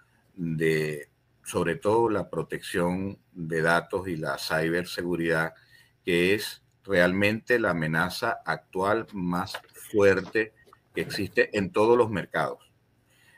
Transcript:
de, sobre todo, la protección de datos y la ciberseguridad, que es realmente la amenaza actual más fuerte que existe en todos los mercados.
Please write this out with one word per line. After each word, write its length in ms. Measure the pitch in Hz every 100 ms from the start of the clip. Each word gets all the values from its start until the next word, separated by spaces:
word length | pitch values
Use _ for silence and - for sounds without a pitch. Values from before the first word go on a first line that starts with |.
| _ _ _
de, 760 | - 85 80 80 78 76 73 - _ _ _
sobre 320 | - 101 85 78
todo, 320 | 104 113 117
la 220 | 104 87
protección 880 | 82 76 80 - 92 87 92 98 98 _
de 280 | 90 80 82
datos 480 | 82 85 82 95 95
y 80 | 80
la 220 | 78 69
ciberseguridad, 1120 | - 80 82 85 90 - 87 85 82 80 82 - _ - _ _
que 300 | - 87 90
es 300 | 107 - - _ _
realmente 760 | - 92 90 95 101 110 - 120
la 100 | 107
amenaza 680 | 85 78 80 90 - 117 -
actual 640 | - 78 - 92 98 110 110
más 400 | 101 90 87 98 - - - -
fuerte 600 | 107 98 92 92 110 110 _ _ _ _
que 60 | -
existe 560 | - - 95 - - 104
en 160 | 92
todos 240 | 107 110 123
los 140 | 110
mercados. 600 | 95 76 82 71 - _ _ _ _ _ _ _